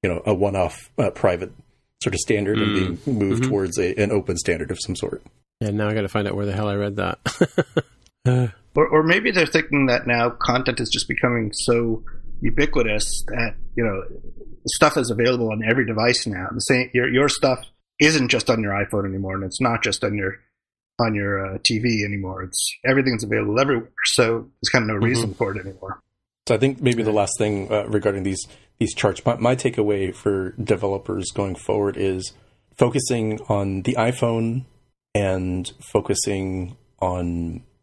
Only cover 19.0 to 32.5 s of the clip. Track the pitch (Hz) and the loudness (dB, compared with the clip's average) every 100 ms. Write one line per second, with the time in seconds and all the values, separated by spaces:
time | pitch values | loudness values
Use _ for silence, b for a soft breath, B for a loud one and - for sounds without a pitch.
19 | 98 95 95 95 95 - 127 117 110 95 | -2 -4 -4 -4 -6 -2 0 0 0 0
20 | 104 104 95 - _ _ _ _ _ - | -2 -2 -4 -6 _ _ _ _ _ -2
21 | 117 104 101 98 95 95 - 113 120 110 | 0 2 0 -2 -4 -2 -2 0 0 0
22 | 104 101 95 95 92 - - - - 135 | -2 -4 -6 -8 -8 -4 -4 -2 0 2
23 | 131 113 107 107 104 110 139 123 113 - | 2 -2 -2 -2 0 0 2 0 -4 -4
24 | - - 113 117 - _ - 131 110 107 | 0 2 2 2 -4 _ -2 0 0 0
25 | 113 123 113 - 107 101 95 95 95 - | 0 2 -2 -2 -4 -4 -10 -14 -14 -14
26 | _ _ _ _ - 113 135 131 135 117 | _ _ _ _ 0 2 2 2 0 2
27 | 110 107 98 - 107 101 95 107 107 107 | 2 2 2 0 0 0 0 -2 2 0
28 | 101 98 95 95 - b b _ 110 - | 2 0 -2 -4 -8 b b _ -2 2
29 | 101 92 - 120 117 127 131 113 104 101 | 0 2 0 2 2 2 0 0 2 2
30 | 95 - - 98 92 - 104 101 104 98 | -2 -2 -2 0 -2 -6 0 0 0 -2
31 | - 95 90 - 98 90 - 104 101 - | -4 -6 -4 -4 -4 -4 -2 0 0 0
32 | 98 92 92 - _ | -2 -2 -6 -14 _